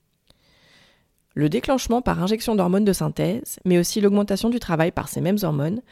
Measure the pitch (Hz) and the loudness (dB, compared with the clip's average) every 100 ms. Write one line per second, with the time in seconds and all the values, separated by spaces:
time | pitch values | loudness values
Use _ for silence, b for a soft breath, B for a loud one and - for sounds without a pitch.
0 | _ _ _ b b b b b b b | _ _ _ b b b b b b b
1 | b b _ - 147 220 - 262 - 165 | b b _ -2 0 0 0 0 0 -2
2 | 190 165 180 220 233 214 180 190 208 180 | 0 0 0 -2 0 0 2 2 2 2
3 | 156 151 156 233 - - 185 175 175 220 | 0 -2 -2 -2 -8 -6 2 2 2 2
4 | 202 202 202 196 226 240 - 160 170 - | 2 2 0 0 0 -2 -2 0 0 -2
5 | - - 156 208 180 147 151 226 - | -6 -4 -2 0 0 -2 -2 -4 -10